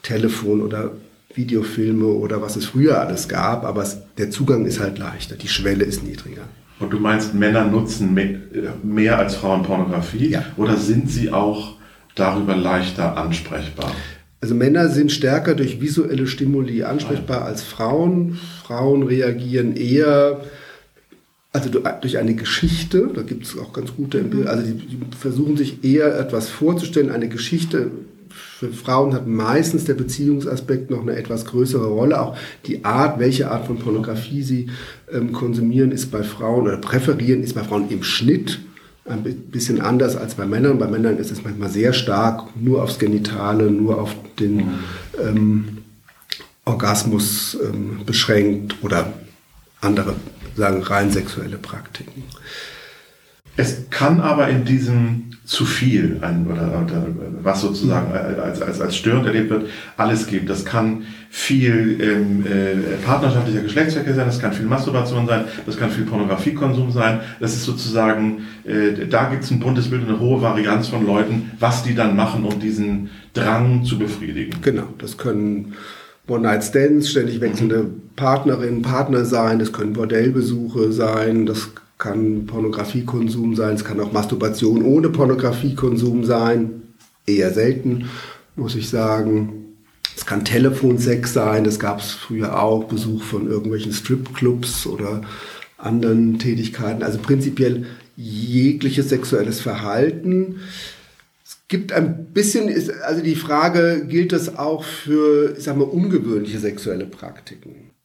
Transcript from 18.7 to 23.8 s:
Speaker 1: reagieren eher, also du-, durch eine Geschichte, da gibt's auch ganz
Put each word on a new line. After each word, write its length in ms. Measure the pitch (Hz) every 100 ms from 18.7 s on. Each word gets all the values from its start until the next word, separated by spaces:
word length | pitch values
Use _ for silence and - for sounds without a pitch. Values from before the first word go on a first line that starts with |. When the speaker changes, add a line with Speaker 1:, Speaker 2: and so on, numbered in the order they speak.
| 120 135 139
Speaker 1:
reagieren 720 | 131 127 123 117 127 127 120 -
eher, 680 | 120 139 151 143 143 143 - - - - _ _ _ _ _ _ _
also 160 | 143 123
du-, 140 | 113 - -
durch 160 | 127 165
eine 160 | 113
Geschichte, 800 | 110 - - 175 165 165 185 -
da 80 | -
gibt's 340 | - - - -
auch 120 | -
ganz 200 | -